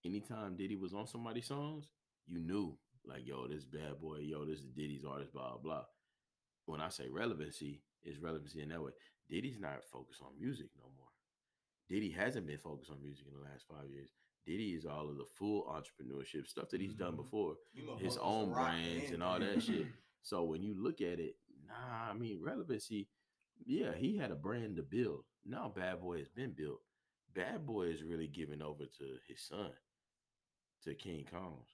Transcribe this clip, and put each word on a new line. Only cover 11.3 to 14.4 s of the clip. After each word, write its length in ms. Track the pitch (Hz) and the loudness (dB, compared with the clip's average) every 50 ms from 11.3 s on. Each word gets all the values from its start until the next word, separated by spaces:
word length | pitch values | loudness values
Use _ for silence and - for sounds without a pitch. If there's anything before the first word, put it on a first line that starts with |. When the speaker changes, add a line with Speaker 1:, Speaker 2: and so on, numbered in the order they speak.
| _ _ _ _ _ _ _ _ _ _ _ - | _ _ _ _ _ _ _ _ _ _ _ 2
Speaker 1:
Diddy 220 | 92 104 104 90 | 2 4 4 2
hasn't 360 | 80 90 101 123 127 117 87 | 2 2 2 2 2 0 -2
been 120 | 73 73 73 | -2 -6 -4
focused 320 | - 85 76 69 65 73 | -4 -6 -8 -8 -8 -12
on 120 | 76 69 | -12 -10
music 240 | 71 71 71 69 69 | -8 -10 -10 -10 -14
in 80 | 69 69 71 | -16 -14 -14
the 60 | 71 69 | -12 -12
last 180 | 71 65 - _ | -14 -14 -14 _
five 220 | 76 73 71 69 | -10 -10 -10 -8
years. 200 | 67 69 69 67 _ _ _ _ _ _ | -10 -10 -12 -14 _ _ _ _ _ _